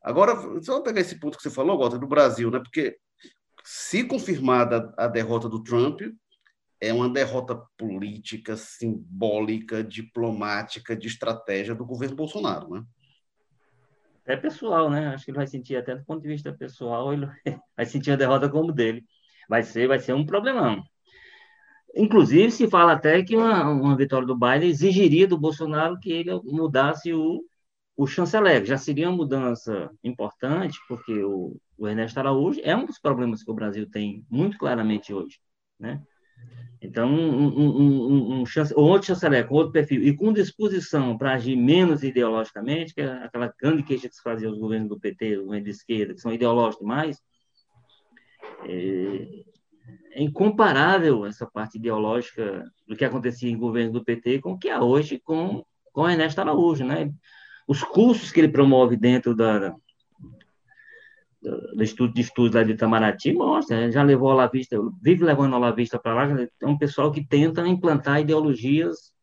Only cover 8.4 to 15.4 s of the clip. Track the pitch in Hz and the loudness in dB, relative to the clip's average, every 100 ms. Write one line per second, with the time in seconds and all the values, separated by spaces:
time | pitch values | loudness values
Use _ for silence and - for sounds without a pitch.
8.4 | - 107 - - 117 107 85 95 113 107 | -12 -12 -14 -10 -8 -8 -12 -6 -2 -2
9.4 | 107 110 110 110 110 110 110 - 117 107 | -4 -6 -6 -8 -8 -14 -14 -6 -6 -4
10.4 | 104 101 104 113 - 113 113 117 117 113 | -6 -6 -8 -16 -12 -10 -10 -8 -8 -6
11.4 | - 98 101 113 123 123 135 139 156 208 | -6 -6 -6 -10 -10 -10 -10 -8 -10 -6
12.4 | 180 82 80 90 117 _ _ _ _ _ | -6 -8 -10 -14 -14 _ _ _ _ _
13.4 | _ _ _ _ _ _ _ _ - 139 | _ _ _ _ _ _ _ _ -8 -6
14.4 | 302 - 233 170 156 143 151 139 139 139 | -6 -8 -2 0 2 0 -4 -8 -10 -8